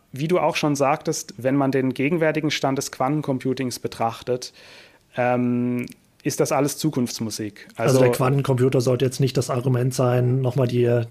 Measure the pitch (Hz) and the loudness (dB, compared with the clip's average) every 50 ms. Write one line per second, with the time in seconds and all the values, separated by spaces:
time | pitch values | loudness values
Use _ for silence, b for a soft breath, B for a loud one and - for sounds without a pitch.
0 | _ - - 127 151 160 180 175 151 160 165 - - 151 143 131 139 135 151 - | _ -14 -8 -6 -2 0 0 2 2 0 0 0 0 0 2 2 2 2 2 0
1 | - 165 151 - - - - - 117 131 139 143 139 135 135 135 131 131 123 - | -2 -4 -4 -6 -8 -12 -10 -4 -2 0 2 2 2 2 2 2 0 0 -2 0
2 | 135 147 175 160 160 156 156 156 151 151 - - - 139 135 139 131 - - - | 0 0 0 2 0 0 0 0 -2 -2 -2 0 -2 0 0 -2 -4 -6 -4 -2
3 | 131 131 151 151 139 - 131 127 - 135 127 127 131 123 - - - - - - | -2 0 0 -2 -2 -2 -2 -2 -2 -2 -2 -2 -4 -6 -6 -6 -8 -8 -4 -2
4 | 113 113 110 - - - 123 123 - - B B B B B B B B B B | -2 -2 -4 -4 -4 -4 -4 -4 -6 -12 B B B B B B B B B B
5 | B _ - 131 123 123 123 123 123 120 123 123 123 123 123 123 - - - _ | B _ -4 -2 0 2 2 2 2 0 0 0 0 -2 -2 -4 -6 -8 -12 _
6 | _ _ _ _ - 143 - - 147 - 156 135 143 139 - - - 156 - 135 | _ _ _ _ -6 -4 0 0 0 0 2 0 0 0 -2 -2 -2 -2 0 0
7 | 123 117 - - 117 110 - - 110 104 - - - - - - 113 120 127 131 | -2 -2 -4 -6 -6 -6 -6 -6 -8 -10 -10 -14 -20 -16 -6 -2 0 2 4 6
8 | 127 123 120 - 131 127 139 139 131 - 131 120 127 131 131 131 117 127 127 123 | 4 4 4 2 0 2 2 0 2 0 2 2 2 2 2 2 2 2 2 2
9 | 135 127 - - 135 127 - 139 123 - 139 123 123 135 127 123 127 135 127 - | 0 0 0 0 0 0 0 0 -2 -2 -2 -2 0 0 0 2 0 0 0 2
10 | 127 123 123 123 123 123 127 131 131 123 - 139 127 117 120 123 120 120 120 120 | 2 2 2 2 2 2 2 0 0 0 0 0 0 2 2 2 4 4 4 2
11 | 117 117 | 0 0